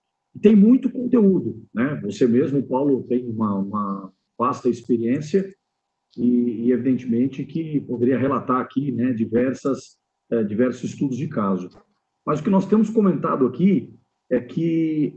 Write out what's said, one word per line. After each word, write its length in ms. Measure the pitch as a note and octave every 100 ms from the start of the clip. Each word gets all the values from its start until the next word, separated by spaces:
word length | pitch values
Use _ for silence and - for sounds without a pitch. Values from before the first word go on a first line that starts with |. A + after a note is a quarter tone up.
| _ _ _ -
e 40 |
tem 160 | G#3 A3
muito 340 | G#3 C4 A#3+
conteúdo, 760 | C4 B3 B3 G3+ F3 A2 - -
né? 260 | G#2 C3 -
Você 220 | G2+ - B2+
mesmo, 380 | A#2 C#3 C#3
Paulo, 400 | A#2 B2+ C#3+ B2+
tem 240 | - B2 B2
uma, 260 | A2 G#2+ G2
uma 580 | G2 G#2 G2+ G2 F#2+ _ _ -
vasta 280 | A#2+ A#2 B2+
experiência 840 | A#2 - A#2+ A#2 C#3+ D3+ G3 F#3 - _ _ _ _ _ -
e, 480 | B2 B2 A#2+ A2 A#2+
e, 60 |
evidentemente, 720 | A#2+ C3 B2 - A#2 C3+ - C#3
que 340 | E3 D#3+ C#3+
poderia 360 | - A#2+ A#2+ B2+
relatar 420 | C3+ B2 - B2+
aqui, 320 | A2+ - C#3+
né, 220 | A2+ B2+
diversas, 840 | A2+ G#2+ A#2 B2+ B2 C#3 B2+ - _ _ _ -
é, 120 | A#2
diversos 480 | G#2 G#2 B2+ A#2+ A2+
estudos 240 | - C#3 A#2+
de 120 | D3+
caso. 420 | - G2 F#2 F2+ - _ _ _ _ -
Mas 140 | D3+
o 40 |
que 60 | -
nós 160 | F#3+ -
temos 240 | G#3+ A3
comentado 560 | - G3+ D3 D#3+ C#3+ B2
aqui 480 | B2+ F#3 D#3+ - - _ _ -
é 80 | A#2+
que, 720 | B2 - E3 E3 D#3+ D#3 C#3+